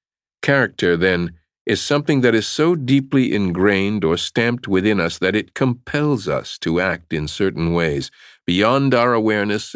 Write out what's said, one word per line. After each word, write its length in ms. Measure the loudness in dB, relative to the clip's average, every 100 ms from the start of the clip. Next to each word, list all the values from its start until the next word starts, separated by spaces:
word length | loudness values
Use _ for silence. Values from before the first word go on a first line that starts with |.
| _ _ _ _
Character, 520 | 0 2 2 0 0 2
then, 360 | 2 0 -2 -8 _ _ -4
is 160 | -2
something 400 | 0 0 2 2
that 140 | 4 2
is 100 | 0
so 300 | 0 0 0
deeply 580 | 2 0 2 0 2
ingrained 720 | 0 -2 0 2 2 0 0 0
or 100 | -2
stamped 520 | -2 -2 -2 -2 -2
within 320 | 0 2 2
us 180 | 0 -2
that 180 | -2 -2
it 200 | -4 -2
compels 720 | -2 -2 -4 -2 0 -2 -2
us 320 | -4 -6 -8
to 200 | -2 0
act 340 | -2 -4 -6
in 140 | -6 -6
certain 460 | -4 -4 -2 -2
ways, 380 | 0 0 -2 -6 -14 -20 -10 -2
beyond 480 | 0 2 2 2
our 220 | 2 2 2
awareness 600 | 0 0 0 -4 -6